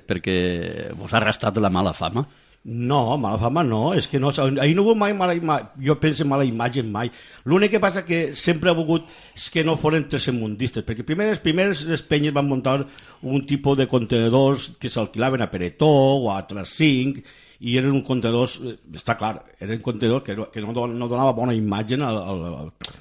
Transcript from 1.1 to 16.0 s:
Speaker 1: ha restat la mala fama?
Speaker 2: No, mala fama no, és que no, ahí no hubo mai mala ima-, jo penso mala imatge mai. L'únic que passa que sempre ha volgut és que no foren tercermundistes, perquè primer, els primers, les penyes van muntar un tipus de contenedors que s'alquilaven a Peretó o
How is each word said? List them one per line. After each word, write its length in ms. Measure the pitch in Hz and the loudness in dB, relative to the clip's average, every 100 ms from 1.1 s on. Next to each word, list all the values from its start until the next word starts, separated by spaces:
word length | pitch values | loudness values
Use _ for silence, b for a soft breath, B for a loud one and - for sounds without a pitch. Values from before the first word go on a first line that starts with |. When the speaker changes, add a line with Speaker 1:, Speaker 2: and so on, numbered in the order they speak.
Speaker 1:
ha 80 | - | 0
restat 360 | 107 107 113 101 | 0 0 -2 0
la 100 | 101 | 2
mala 240 | 90 95 | 2 0
fama? 340 | 82 85 110 143 b b b | -2 -4 -4 -6 b b b
Speaker 2:
No, 520 | 120 117 120 143 117 143 | -10 -6 0 2 2 0
mala 200 | 107 104 | -2 0
fama 240 | 117 156 | 0 2
no, 320 | 143 110 135 | 0 2 2
és 140 | 185 - | 0 0
que 100 | 139 | 0
no, 120 | 139 139 135 135 | 0 2 0 2
ahí 140 | 143 | 2
no 80 | 175 | 4
hubo 120 | 202 | 4
mai 180 | 220 208 | 4 2
mala 200 | 202 180 | 0 0
ima-, 360 | 175 165 147 107 - | 0 0 -2 -4 -4
jo 200 | 135 147 | 0 2
penso 240 | 143 143 | 2 0
mala 200 | 147 139 | 0 2
imatge 380 | 135 113 120 127 | 2 0 -2 -2
mai. 280 | 113 104 120 B B B | -4 -4 -6 B B B
L'únic 260 | 123 180 208 | 0 2 4
que 80 | 208 | 2
passa 240 | 196 185 | 2 0
que 300 | 170 170 156 | -2 -2 -2
sempre 360 | 147 - 160 180 | -2 0 2 2
ha 40 | |
volgut 300 | 165 156 165 - B B B | 2 2 0 -2 B B B
és 120 | - | -6
que 120 | 170 | 0
no 120 | 156 165 | 0 2
foren 320 | 151 160 143 | 2 0 0
tercermundistes, 760 | 139 139 123 110 104 123 - | -4 -2 -2 -4 -4 -4 -4
perquè 200 | - 113 | -6 -6
primer, 240 | 120 160 214 | -4 -2 0
els 100 | 185 | 0
primers, 460 | 165 160 196 160 | 0 2 0 0
les 180 | 156 160 | -2 -4
penyes 300 | - 151 147 | 0 0 2
van 160 | 143 143 | 0 0
muntar 380 | 131 127 139 135 B B B | 0 0 0 -2 B B B
un 240 | 131 135 139 | -4 -2 0
tipus 300 | 139 139 135 | 0 2 2
de 100 | 131 | 2
contenedors 840 | 127 113 120 117 127 139 135 - - | 2 2 2 4 6 4 2 -4 -10
que 100 | 123 | -6
s'alquilaven 520 | 120 107 110 127 131 | -4 -4 -2 0 0
a 80 | 104 | -2
Peretó 360 | 92 87 - 151 | -4 -4 2 4
o 440 | 143 | 6